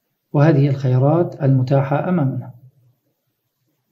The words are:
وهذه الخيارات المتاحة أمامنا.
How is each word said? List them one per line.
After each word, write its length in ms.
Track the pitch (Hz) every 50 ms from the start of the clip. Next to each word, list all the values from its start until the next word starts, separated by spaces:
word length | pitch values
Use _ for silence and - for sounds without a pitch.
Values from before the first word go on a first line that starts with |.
| _ _ _ _ _ _ -
وهذه 360 | 147 143 165 151 139 139 143
الخيارات 760 | 135 - 139 127 127 127 135 143 160 170 175 175 - - -
المتاحة 640 | 135 135 127 127 127 139 139 139 - 143 147 - 180
أمامنا. 420 | 185 170 139 131 127 123 - - - - - - _ _ _ _ _ _ _ _ _ _ _ _ _ _ _ _ _ _ _ _ _ _ _ _